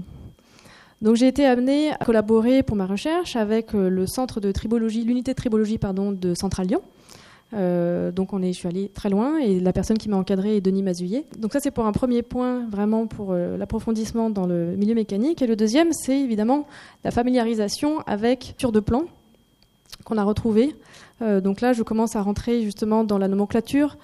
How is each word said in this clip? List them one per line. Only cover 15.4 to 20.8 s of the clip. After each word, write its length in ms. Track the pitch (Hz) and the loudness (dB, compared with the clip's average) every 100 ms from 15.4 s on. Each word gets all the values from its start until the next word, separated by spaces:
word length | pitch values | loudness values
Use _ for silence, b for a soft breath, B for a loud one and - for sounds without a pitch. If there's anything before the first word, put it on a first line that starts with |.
Et 60 | 247 | 0
le 100 | 214 | 2
deuxième 380 | 220 269 339 | 2 4 2
c'est 260 | 294 - 277 | 0 -2 0
évidemment 460 | 269 208 220 294 294 B B B | 0 0 2 0 -2 B B B
la 60 | 196 | -4
familiarisation 920 | 233 247 254 226 220 202 - 294 311 | 0 2 2 0 0 -2 -2 -2 -2
avec 540 | - 208 226 254 - - | -4 0 0 0 -4 -4
sur 120 | 247 | 0
de 100 | 214 | 0
plan 240 | 208 247 349 - _ _ _ _ _ _ - - - | 2 -2 -2 -10 _ _ _ _ _ _ -20 -18 -4
qu'on 80 | 220 | 0
a 80 | |
retrouvées. 500 | 202 208 233 214 285 - | 0 0 2 4 2 -2